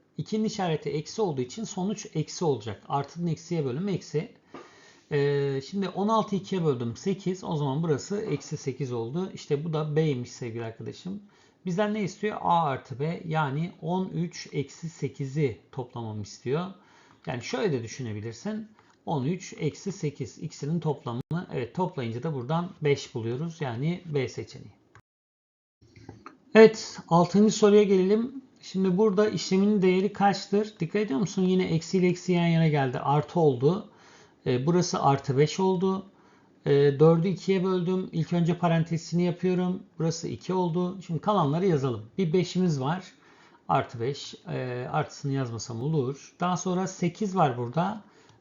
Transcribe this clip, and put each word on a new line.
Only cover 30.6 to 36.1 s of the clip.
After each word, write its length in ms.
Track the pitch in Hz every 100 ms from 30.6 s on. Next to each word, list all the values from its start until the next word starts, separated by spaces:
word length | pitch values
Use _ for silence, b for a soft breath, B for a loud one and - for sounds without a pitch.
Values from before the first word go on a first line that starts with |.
| 214 -
Dikkat 220 | 160 208
ediyor 180 | 214 269
musun? 220 | 202 -
Yine 200 | 185 185
eksi 340 | 185 160 - 190
ile 100 | 180
eksi 240 | 175 -
yan 160 | 175 170
yana 200 | 165 160
geldi. 320 | 147 135 123
Artı 400 | 139 147 147 175
oldu. 500 | 156 123 139 196 - B B B B B -
E, 200 | 127 143
burası 380 | 175 170 190
artı 340 | 139 135 - 131
beş 220 | 151 -
oldu. 460 | 190 185 190 190 -